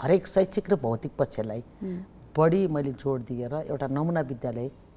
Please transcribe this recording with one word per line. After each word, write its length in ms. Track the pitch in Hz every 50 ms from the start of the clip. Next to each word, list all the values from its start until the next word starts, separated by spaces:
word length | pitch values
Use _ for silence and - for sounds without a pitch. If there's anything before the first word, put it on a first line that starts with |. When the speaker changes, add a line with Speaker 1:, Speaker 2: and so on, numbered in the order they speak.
Speaker 1:
हरेक 260 | - 135 175 190 - -
शैक्षिक 420 | - 196 190 190 - - - -
र 60 | 202
भौतिक 360 | 160 127 113 117 113 - 151 - -
पक्षलाई 440 | 139 - - - 107 113 104 117 120 - - - 202
Speaker 2:
हुँ। 220 | 190 180 175 190 - - - - - - 147
Speaker 1:
बढी 300 | 156 165 165 196 196 175
मैले 240 | 156 147 143 139
जोड 300 | 131 - - 139 135 131
दिएर 320 | 117 107 127 120 120 120 139
एउटा 320 | 156 156 - 151 135 135 131
नमुना 340 | 135 143 151 170 170 165
विद्यालय 500 | 151 131 135 117 - 127 117 117 120 135 - - - - -